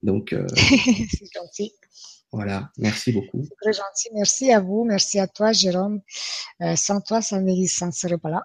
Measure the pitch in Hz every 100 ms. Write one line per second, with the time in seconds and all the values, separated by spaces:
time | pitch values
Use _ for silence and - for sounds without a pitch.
0 | 101 101 104 - 95 - - 262 254 214
1 | 226 - 202 - 175 - 208 _ _ -
2 | - - _ 113 104 98 - - 110 107
3 | - 113 - 120 151 - 208 202 196 -
4 | 233 214 202 - 262 220 185 208 233 196
5 | - 202 190 - 214 220 190 180 202 208
6 | _ - - - - - 170 165 - 202
7 | - 226 220 196 190 185 185 - 175 -
8 | 180 170 160 160